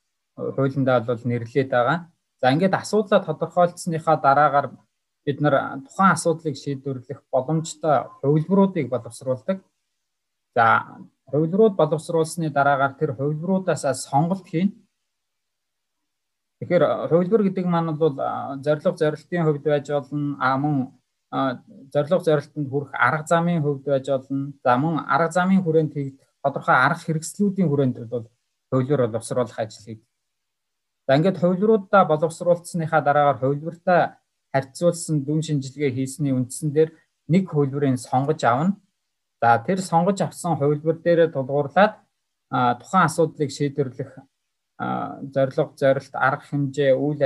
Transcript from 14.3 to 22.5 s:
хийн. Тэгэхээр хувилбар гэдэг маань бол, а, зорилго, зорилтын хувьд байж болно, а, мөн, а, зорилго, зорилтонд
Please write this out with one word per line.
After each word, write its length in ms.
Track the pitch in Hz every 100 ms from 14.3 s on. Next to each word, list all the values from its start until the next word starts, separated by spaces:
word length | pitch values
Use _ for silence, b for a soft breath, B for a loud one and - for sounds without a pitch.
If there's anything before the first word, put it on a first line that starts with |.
| 190
хийн. 320 | - 160 202 - _ _ _ _ _ _ _ _ _ _ _ _ _ _ _ _ _ _
Тэгэхээр 480 | 110 175 143 107 117
хувилбар 340 | 165 180 220 196
гэдэг 160 | 190
маань 320 | 180 170 165 147
бол, 180 | 156 135
а, 360 | 120 113 117 139
зорилго, 320 | 139 151 -
зорилтын 520 | 151 151 151 - 180
хувьд 200 | 156 143
байж 240 | 147 147 143
болно, 480 | 147 131 147 143 139
а, 180 | 131 135
мөн, 360 | 151 139 123 - _ _ _
а, 240 | 135 135 120 - - -
зорилго, 320 | 147 143 180
зорилтонд 460 | 160 151 143